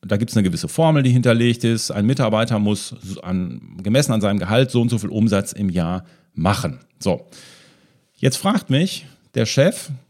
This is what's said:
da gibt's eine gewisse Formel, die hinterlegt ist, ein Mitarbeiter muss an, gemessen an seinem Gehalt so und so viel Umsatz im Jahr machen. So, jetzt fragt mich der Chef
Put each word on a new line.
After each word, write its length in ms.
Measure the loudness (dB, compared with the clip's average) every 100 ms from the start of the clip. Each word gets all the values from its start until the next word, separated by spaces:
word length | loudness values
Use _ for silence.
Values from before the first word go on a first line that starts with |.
da 160 | -2 -2
gibt's 200 | 0 0
eine 60 |
gewisse 260 | 0 0 -6
Formel, 340 | 0 2 4
die 80 | 4
hinterlegt 540 | 4 4 4 2 2
ist, 260 | 0 0 -2
ein 160 | 0 0
Mitarbeiter 520 | 2 0 0 0 0
muss 380 | 0 -2 -6 -14 -14 -12
an, 540 | -6 -4 -4 -10 -16 -10
gemessen 300 | 0 2 2
an 80 | 0
seinem 180 | 0 0
Gehalt 320 | 2 2 2
so 100 | 2
und 80 | 0
so 100 | 0
viel 120 | -2
Umsatz 420 | 0 2 2 -2
im 160 | -4 -2
Jahr 360 | 0 -2 -4 -8 _ _
machen. 460 | -2 0 0 -2 -8 _ _
So, 280 | -4 -4 -6 -20 -20 -20 _ _ _ _ _ _
jetzt 200 | -2 0
fragt 320 | -2 -2 0
mich 380 | 0 0 -6 -16 _ _
der 120 | -4 -2
Chef 440 | 2 2 2 -12 -14 _